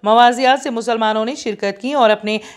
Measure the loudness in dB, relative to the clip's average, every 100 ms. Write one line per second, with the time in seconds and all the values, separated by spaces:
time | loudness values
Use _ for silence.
0 | 2 4 4 4 0 0 -2 -6 -4 -2
1 | -2 -2 -4 -6 -8 -6 -6 -6 -6 2
2 | 2 2 -2 -8 -10